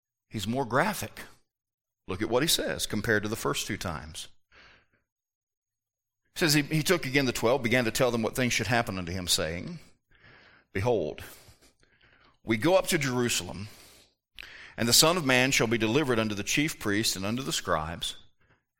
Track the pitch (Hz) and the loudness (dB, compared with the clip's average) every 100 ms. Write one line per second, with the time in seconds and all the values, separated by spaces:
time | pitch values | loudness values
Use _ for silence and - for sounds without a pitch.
0 | _ _ _ 113 101 127 123 123 190 196 | _ _ _ -8 -4 -2 0 2 2 0
1 | 98 - - - _ _ _ _ _ _ | -6 -12 -18 -20 _ _ _ _ _ _
2 | - 92 107 123 165 - 294 71 - 107 | -10 -4 0 2 2 2 0 -4 -4 -2
3 | 98 107 104 110 143 147 - 101 95 76 | 2 2 0 -4 -4 -4 -4 -6 -6 -8
4 | 73 - - - _ - - - _ _ | -10 -14 -16 -18 _ -20 -20 -20 _ _
5 | _ _ _ _ _ _ _ _ _ _ | _ _ _ _ _ _ _ _ _ _
6 | _ _ _ - 165 147 143 156 147 175 | _ _ _ -2 2 2 2 0 2 0
7 | 131 139 131 - 113 139 120 123 113 - | 2 2 2 2 2 2 4 2 2 2
8 | 127 117 113 - 123 - 107 120 101 95 | 2 2 -2 0 0 0 0 0 0 -4
9 | 87 92 87 - 80 85 - 175 - _ | -6 -6 -2 0 0 -6 -10 -12 -16 _
10 | _ _ - - - - _ - 117 110 | _ _ -20 -20 -20 -20 _ -4 0 0
11 | 73 - - - - - _ _ _ _ | -2 -6 -14 -20 -20 -20 _ _ _ _
12 | _ _ _ _ - 110 151 185 180 175 | _ _ _ _ -4 0 4 4 4 0
13 | 139 123 120 - 90 87 107 - - - | 0 0 0 -2 -4 -8 -12 -16 -20 -20
14 | _ _ _ - - - - - 117 117 | _ _ _ -20 -18 -18 -16 -4 4 6
15 | 160 180 135 127 131 - 117 117 110 127 | 6 4 4 4 4 4 2 2 2 2
16 | 143 113 110 104 - - 156 - 107 101 | 2 2 0 -2 -2 0 0 -2 -2 0
17 | 113 92 95 120 143 - - 82 76 85 | 0 -2 -4 -4 -4 -4 0 -2 -2 -6
18 | - - - _ _ _ _ | -8 -10 -16 _ _ _ _